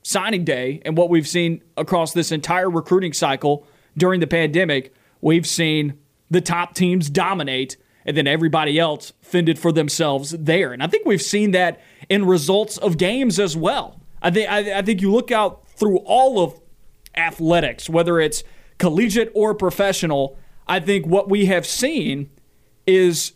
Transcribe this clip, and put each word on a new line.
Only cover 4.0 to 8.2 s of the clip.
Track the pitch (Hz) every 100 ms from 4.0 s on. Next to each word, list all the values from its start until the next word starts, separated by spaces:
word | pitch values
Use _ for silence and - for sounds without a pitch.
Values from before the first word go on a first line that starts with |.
| 180 185
the | 156
pandemic, | 170 156 160 180 139 131 _ _ _
we've | 156 170 165
seen | - 160 156 147 139 _ _ _
the | 175
top | 175 175 175
teams | - 180 185 147
dominate | 143 175 190 139 131 131 - _ _
and | -
then | 143